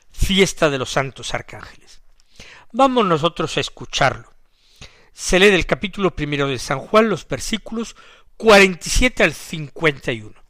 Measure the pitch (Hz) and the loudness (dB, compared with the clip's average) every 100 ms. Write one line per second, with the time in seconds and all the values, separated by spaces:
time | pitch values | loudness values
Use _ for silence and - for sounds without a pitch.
0 | _ - - 190 190 - 160 139 123 - | _ -4 0 2 2 2 0 0 -4 -4
1 | 139 - 117 - - - - - - - | -4 -6 -8 -8 -8 -18 -20 -20 -20 -20
2 | - _ _ - - - - 226 269 247 | -20 _ _ -20 -20 -20 -8 2 2 2
3 | 202 160 165 - 160 - 131 - 127 - | 2 2 0 -2 -4 -4 -6 -8 -8 0
4 | 139 117 123 _ _ _ _ _ - _ | 0 0 -10 _ _ _ _ _ -20 _
5 | _ - - 180 202 190 151 156 208 190 | _ -10 0 4 6 4 0 -4 -6 -4
6 | 185 - 147 143 139 127 - 135 - 214 | -4 -4 -4 -2 -2 -4 -6 -6 0 2
7 | 220 180 - 135 - 220 - 226 226 - | 2 0 -6 -8 -6 -8 -8 -10 -10 -14
8 | - - _ - 220 202 190 180 - - | -20 -20 _ -2 6 8 6 2 -2 2
9 | 254 - 190 139 - 165 147 - 160 139 | 2 2 0 -2 -12 -12 -12 -4 -2 -2
10 | - 120 104 - - | -6 -8 -10 -20 -20